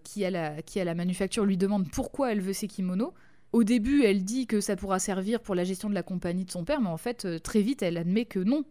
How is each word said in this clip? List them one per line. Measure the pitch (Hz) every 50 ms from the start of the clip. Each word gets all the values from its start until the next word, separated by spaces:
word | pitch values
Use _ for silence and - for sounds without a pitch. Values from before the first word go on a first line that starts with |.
| -
qui | - - 208 196
a | 180
la, | 190 175 160 151 151 151 -
qui | - - 202
a | 180
la | 175 165
manufacture | 170 175 180 180 - 196 185 - 233 202
lui | 202 196
demande | 175 196 196 208 202 185 -
pourquoi | - - - - - - 277 247
elle | 220 208
veut | 185 190 196
ses | - 220 190
kimonos, | - - 190 180 180 185 247 349 - - - - - - - - -
au | 233 233
début, | 202 247 240 208 254 285 285 262
elle | 202 196 202 185
dit | 196 233 262 254
que | - 220 208
ça | 202 - 202
pourra | 185 - 196 190 185
servir | - - 190 190 190 208 240 226
pour | - - 196
la | 175 175
gestion | 185 190 180 - 208
de | 202
la | 180 170
compagnie | - 190 180 - 175 175 185 190
de | 180
son | - 175 170
père, | 170 294 302
mais | 226 180
en | 165 165
fait, | - 240 247 - -
euh, | 185 170 165
très | - - - 214 196
vite, | 226 277 - 208
elle | 175 170
admet | 170 170 175 185 226 240
que | 233 - 190
non. | 180 208 269 311 277 -